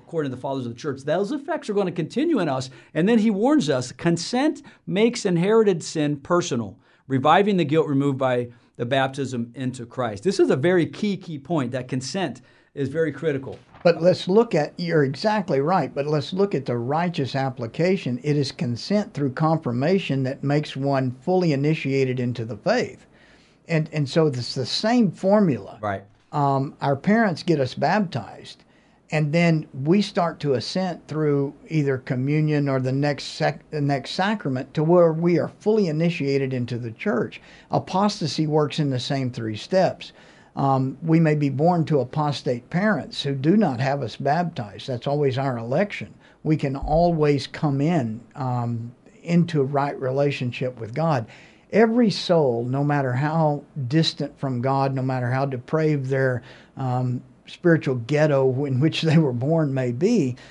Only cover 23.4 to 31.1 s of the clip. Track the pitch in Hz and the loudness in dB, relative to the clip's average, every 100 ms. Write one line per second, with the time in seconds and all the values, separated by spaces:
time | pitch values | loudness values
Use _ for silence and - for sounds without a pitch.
23.4 | _ _ - 165 156 151 139 170 156 123 | _ _ -4 -2 -2 -4 -2 2 2 0
24.4 | 120 - 120 - 214 247 208 - 190 214 | -6 -6 -6 -4 0 2 2 0 2 4
25.4 | 190 117 98 - 104 98 - _ _ 147 | 4 0 -6 -8 -6 -6 -8 _ _ 0
26.4 | 139 139 139 - 139 139 - 214 220 156 | 2 2 -2 -4 -2 0 2 2 2 0
27.4 | - 156 127 - 139 196 185 123 98 - | 0 0 0 -2 0 0 -2 -4 -10 -14
28.4 | - - _ _ _ _ _ 156 151 165 | -20 -20 _ _ _ _ _ -2 0 2
29.4 | 170 160 156 135 139 202 202 - 170 - | 4 2 -2 -4 2 2 2 0 -2 -2
30.4 | 147 127 - 185 185 160 - | 0 0 -2 -4 -4 -6 -8